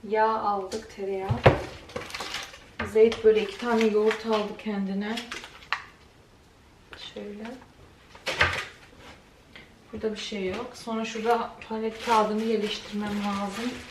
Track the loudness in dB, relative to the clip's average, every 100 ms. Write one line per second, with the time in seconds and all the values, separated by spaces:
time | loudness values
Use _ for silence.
0 | 0 2 4 4 0 0 -2 -8 -8 -8
1 | -6 -4 -2 4 4 4 -4 -12 -12 -10
2 | -10 -10 -8 -10 -12 -16 -20 -8 0 8
3 | 8 8 6 6 2 -4 2 4 6 6
4 | 4 2 0 0 0 -4 -4 -2 -2 -2
5 | -2 -4 -6 -12 -12 -18 -10 -10 -10 -20
6 | -20 -20 -20 -20 -20 -20 -20 -20 -20 -18
7 | -14 -12 -12 -10 -12 -14 -18 -20 -20 -20
8 | -20 -10 -6 0 0 0 -8 -14 -20 -20
9 | -20 -20 -20 -20 -20 -20 -20 -20 -14 -4
10 | -4 -4 -6 -4 -2 -4 -6 -10 -6 -4
11 | -2 -2 2 4 2 -8 -8 -4 -4 -4
12 | 4 4 4 2 2 2 0 -4 -6 -6
13 | -4 -2 -2 -2 -4 -4 -6 -6 -14